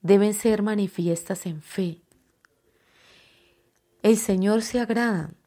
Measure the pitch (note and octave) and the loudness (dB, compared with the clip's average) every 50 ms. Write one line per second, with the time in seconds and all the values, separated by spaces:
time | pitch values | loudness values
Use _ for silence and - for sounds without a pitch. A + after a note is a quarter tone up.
0 | - F3 G3 G3+ G#3 G#3+ G#3 G#3 - A#3 G#3+ G#3 G#3 G#3+ G#3+ G#3 G3+ F#3 - - | 4 6 4 6 6 2 0 0 0 0 2 2 0 -2 0 -2 -2 -4 -4 -4
1 | F3 E3+ E3+ E3 - - F#3+ F3+ - F#3 E3 D3+ D3+ - - - F#3+ F3 E3 - | -2 -2 -2 -2 -4 -8 -8 -8 -8 -10 -10 -10 -14 -10 -6 -4 -4 -4 -6 -10
2 | _ _ _ _ _ _ _ _ _ _ _ _ _ _ _ _ _ _ _ _ | _ _ _ _ _ _ _ _ _ _ _ _ _ _ _ _ _ _ _ _
3 | _ _ _ _ _ _ _ _ _ _ _ _ _ _ _ _ _ _ _ _ | _ _ _ _ _ _ _ _ _ _ _ _ _ _ _ _ _ _ _ _
4 | - G#3 A3+ G#3 - - G3 F#3 F#3 G3+ G#3+ A3+ A3 - - B3 A#3+ A3+ A3+ A3+ | 2 2 2 2 2 -2 0 0 2 2 0 0 -2 -2 -4 -4 -2 -2 -2 -2
5 | A#3+ A#3 G#3 F3 D#3 D#3 - _ _ | 0 0 -2 -2 -4 -8 -12 _ _